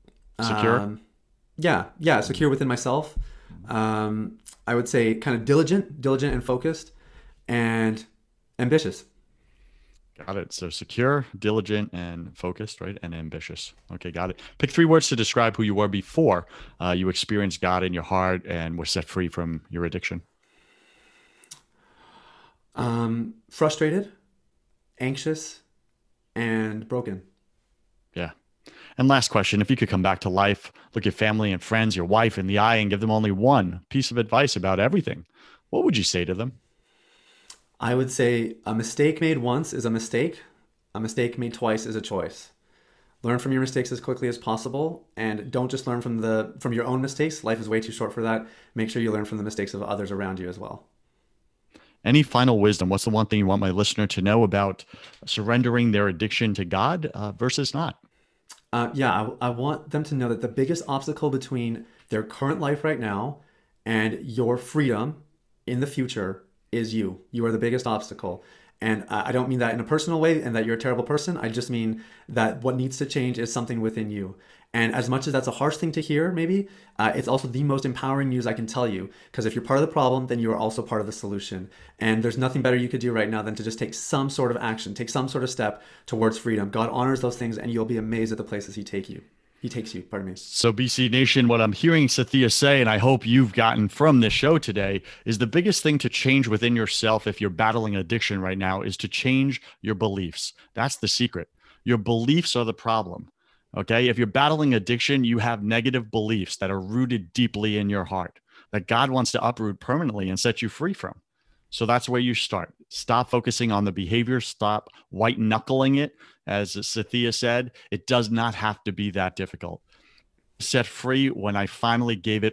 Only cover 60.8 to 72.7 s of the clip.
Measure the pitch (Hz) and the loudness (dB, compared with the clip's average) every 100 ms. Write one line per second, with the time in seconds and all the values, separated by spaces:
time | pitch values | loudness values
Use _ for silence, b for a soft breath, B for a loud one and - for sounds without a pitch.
60.8 | - 135 143 151 151 135 - 131 117 117 | -2 -4 -4 -2 -2 -2 -4 -4 -4 -6
61.8 | B B B 107 107 - 135 156 143 143 | B B B -4 -4 -4 -4 -2 -2 0
62.8 | 156 143 110 101 123 143 b b b b | 0 -2 -2 -2 -4 -8 b b b b
63.8 | 107 110 110 107 135 113 117 123 - 151 | -2 0 0 -2 -6 -2 0 0 -2 0
64.8 | 139 107 131 156 _ _ _ _ - 123 | 2 0 -2 -8 _ _ _ _ -6 -2
65.8 | 139 139 127 110 95 92 _ _ _ 117 | -2 -2 -4 -2 -4 -6 _ _ _ -4
66.8 | 113 113 98 92 _ 120 117 113 120 127 | -2 -2 -4 -6 _ -4 -2 0 0 0
67.8 | 123 110 - - 92 87 b b b b | -2 -4 -4 -10 -8 -10 b b b b
68.8 | 110 107 - 107 - 127 127 127 117 120 | -2 -2 -2 -4 0 -2 0 0 0 -2
69.8 | 113 156 160 165 160 156 127 113 113 113 | -2 -2 0 2 2 2 0 -2 0 0
70.8 | 131 120 120 147 185 170 113 120 120 120 | 0 -2 0 -2 -2 -4 -4 -4 -4 -2
71.8 | 113 110 B B B 120 113 - 127 | -2 -4 B B B 0 0 0 -2